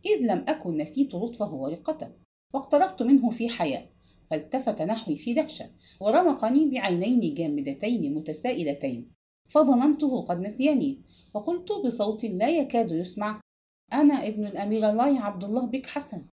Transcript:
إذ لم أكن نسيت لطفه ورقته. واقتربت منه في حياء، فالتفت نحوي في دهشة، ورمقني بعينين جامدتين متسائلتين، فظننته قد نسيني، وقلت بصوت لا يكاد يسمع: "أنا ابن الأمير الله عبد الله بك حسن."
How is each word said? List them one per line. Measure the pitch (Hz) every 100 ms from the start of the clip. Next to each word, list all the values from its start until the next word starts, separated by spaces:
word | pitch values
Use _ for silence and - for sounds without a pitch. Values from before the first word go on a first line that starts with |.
| -
إذ | 427
لم | 240 185 -
أكن | 302 180 156
نسيت | 151 - 269 175
لطفه | 233 233 202
ورقته. | 147 135 160 - 311 - - _ _ _
واقتربت | 277 269 285 381 -
منه | 240 277 220
في | - 233
حياء، | - 156 131 - _ _ _ _
فالتفت | 156 - 262 247 214
نحوي | 170 226 - 151
في | -
دهشة، | 240 285 - 220 _ - -
ورمقني | 196 269 359 262 220 269 311
بعينين | 254 196 175 196 247 175
جامدتين | 143 165 147 139 135 214 240 151 151
متسائلتين، | 156 156 247 233 156 139 139 120 120 _ _ _ _
فظننته | 294 262 247 277 294 294 247
قد | - 175
نسيني، | 196 214 277 285 147 135 - - _
وقلت | 311 311 349 359 415 262
بصوت | 226 208 220 226
لا | 185 233
يكاد | 330 277 240 208
يسمع: | 165 180 - 208 214 _ _ _ _ _
"أنا | 254 294 285 208
ابن | 214 208
الأمير | 190 202 220 214
الله | 214 269 269
عبد | 208 185
الله | 202 226 247
بك | 262 -
حسن." | - 185 180 -